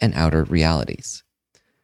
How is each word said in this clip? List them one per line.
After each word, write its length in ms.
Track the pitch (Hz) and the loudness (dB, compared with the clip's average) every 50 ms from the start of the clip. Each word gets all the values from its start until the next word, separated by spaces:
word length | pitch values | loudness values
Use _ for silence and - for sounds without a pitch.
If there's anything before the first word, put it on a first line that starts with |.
and 140 | 123 117 - | -2 -2 0
outer 300 | 73 82 80 80 80 78 | 2 0 2 2 2 0
realities. 800 | - 82 82 78 82 82 71 55 50 50 - - - - - _ _ _ _ _ _ _ _ _ _ _ _ | 2 2 2 4 4 2 2 -2 -6 -8 -12 -12 -14 -16 -16 _ _ _ _ _ _ _ _ _ _ _ _